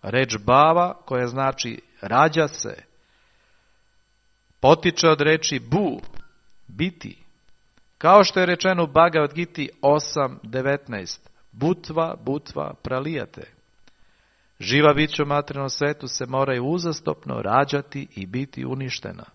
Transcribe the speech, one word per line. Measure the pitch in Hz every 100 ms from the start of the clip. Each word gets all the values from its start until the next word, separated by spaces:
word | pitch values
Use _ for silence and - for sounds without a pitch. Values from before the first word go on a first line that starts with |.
reč | - 117 127 110 101
Bhava | 127 156 170 175 - -
koja | 127 123
znači | 127 135 131 123 113 _ _
rađa | 98 123 156 151 151
se, | - 104 98 _ _ _ _ _ _ _ _ _ _ _ _ _ _ _ _ _ _
potiče | 131 160 175 165 165
od | 151
reči | 147 156 160 135
Bu, | 117 156 196 120 - - - _ _ - -
biti. | 95 175 175 104 - - _ _ - _ _ _ _
Kao | 160 196
što | 196 -
je | 180
rečeno | 175 190 180
u | 165
Bhagavad | 147 170 160 147
Giti | 147 175 - 135 -
osam | 139 151 147 151 135 131
devetnaest, | 110 127 131 143 143 110 90 - - _ _
Butva, | 113 147 180 - 160 165 - -
Butva, | 143 - 143 147 139
pralijate. | 127 127 143 156 107 - - _ _ _ - _ _ _ _ _ _ _
Živa | 95 131 147
bića | 147 156 -
u | 143
materijalnom | 147 143 139 135
svetu | - 147 147 127
se | - 123
moraju | 131 135 127 127
uzastopno | 175 170 151 - 151 - 120
rađati | 101 117 139 143 139 139 139 -
i | 95
biti | 117 139 - 127
uništena. | 131 131 - - 87 -